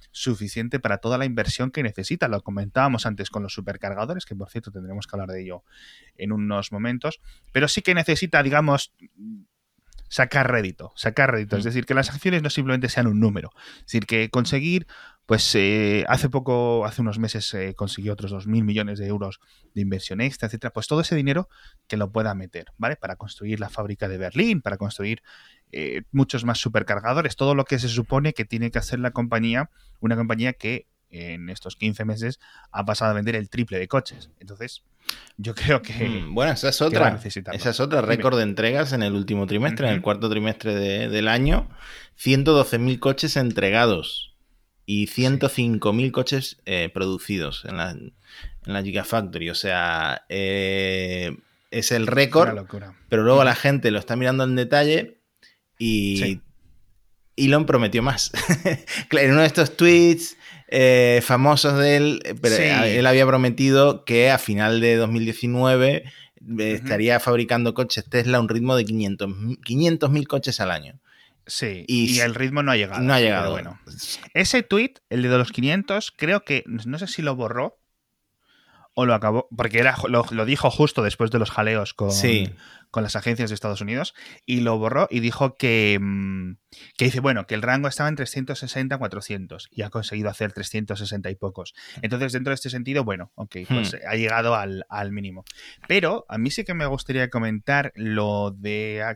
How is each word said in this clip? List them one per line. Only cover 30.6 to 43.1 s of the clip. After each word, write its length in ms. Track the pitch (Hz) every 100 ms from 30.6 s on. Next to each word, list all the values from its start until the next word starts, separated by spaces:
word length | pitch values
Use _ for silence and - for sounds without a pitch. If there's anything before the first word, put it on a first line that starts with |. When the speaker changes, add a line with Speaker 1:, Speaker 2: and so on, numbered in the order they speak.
| 107 123 - _ _
Speaker 1:
en 380 | 87 87 85 87
estos 280 | 101 92 -
quince 280 | 107 101
meses 340 | 110 107 117 - - - -
ha 120 | 101
pasado 280 | 101 104 110
a 20 |
vender 200 | 104 107 113
el 120 | 101
triple 300 | 120 117 95
de 80 | 92
coches. 420 | 135 - - - _
Entonces, 420 | 98 101 120 - _ _ - - - -
yo 180 | 107
creo 260 | 107 147 131
que, 120 | - 113 117
Speaker 2:
Mm, 260 | 104 80
bueno, 180 | 104 151
esa 160 | 135 139
es 60 | -
Speaker 1:
que 60 |
va 20 | 156
a 40 |
Speaker 2:
otra. 200 | 175 127
Speaker 1:
necesitarlo. 440 | 98 104 98 92 98
Speaker 2:
Esa 120 | 123
es 80 | 113
otra. 200 | 143 151
Speaker 1:
Dime. 140 | 110 117
Speaker 2:
Récord 200 | 131 123
de 60 |
entregas 500 | 104 98 113 139 147
en 100 | 127
el 80 | 104
último 320 | 101 101 101 98
trimestre, 400 | 104 135 113 123
en 60 |
el 60 | 98
Speaker 1:
Ujú. 40 |
Speaker 2:
cuarto 240 | 104 104 110
trimestre 460 | 107 110 107 110
de, 340 | 104 98 101 117
del 200 | 107 110
año. 400 | 120 139 - - - - - - -
Ciento 360 | 131 135 143
doce 260 | 147 127 117
mil 200 | 123 127
coches 360 | 135